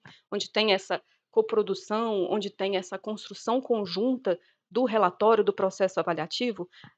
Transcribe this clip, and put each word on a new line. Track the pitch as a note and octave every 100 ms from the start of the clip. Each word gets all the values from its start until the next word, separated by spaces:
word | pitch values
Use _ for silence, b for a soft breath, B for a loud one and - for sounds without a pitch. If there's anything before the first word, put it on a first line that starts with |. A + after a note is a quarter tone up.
| B B B
Onde | G3+ -
tem | A3 G#3+
essa | G3 - F3 _ _ _
coprodução, | A3+ A3 A3 G3 F#3 - G#3+ A#3 G#3 F3
onde | G#3+ G3
tem | - F#3+ G3
essa | F#3 F#3+
construção | - G#3+ - G3+ - B3
conjunta | B3+ A3+ G3 F3+ A#3+ B3+ G3+ E3+ b b _
do | G3+
relatório | B3+ A3 F3+ - G#3 A3+
do | G3
processo | G3 F#3+ - F#3+ -
avaliativo, | E3 D#3+ D#3+ - B3 G3 F3 B B